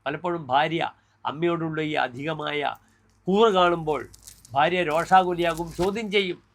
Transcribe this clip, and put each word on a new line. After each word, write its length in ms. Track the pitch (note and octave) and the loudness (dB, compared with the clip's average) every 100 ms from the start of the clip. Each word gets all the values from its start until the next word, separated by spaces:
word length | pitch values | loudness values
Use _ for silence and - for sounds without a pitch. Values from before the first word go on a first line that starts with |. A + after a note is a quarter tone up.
| C#3 | -8
പലപ്പോഴും 420 | D3 F3 E3+ C3+ | -6 -4 -6 0
ഭാര്യ 440 | C3+ D#3+ E3 C3 - _ _ A#2 | 2 2 0 -4 -8 _ _ -8
അമ്മയോടുള്ള 560 | C#3 E3+ E3+ D#3+ D#3 | -2 0 0 -2 -4
ഈ 120 | D#3 | -4
അധികമായ 840 | D3 C3 B2 D3 D#3 D3 D3 C3 - _ _ _ _ - | -2 -2 -4 -8 -6 -6 -4 -4 -6 _ _ _ _ -2
കൂറ് 260 | G3 A3+ | 4 4
കാണുമ്പോൾ 560 | F#3 F3 E3+ D#3 C#3 A2 - - - - | 6 4 2 -2 -4 -6 -18 -20 -20 -6
ഭാര്യ 320 | B2+ D#3+ F3+ | 0 2 2
രോഷാകുലിയാകും, 880 | D#3+ D#3 D#3+ F#3 F3+ F3 E3+ D#3+ E3 | 0 0 4 4 4 0 -2 -2 -6
ചോദ്യം 380 | D#3 F#3 G3+ G#3+ | -2 -2 -2 -2
ചെയ്യും. 320 | G3+ F#3+ E3+ _ | 0 0 -4 _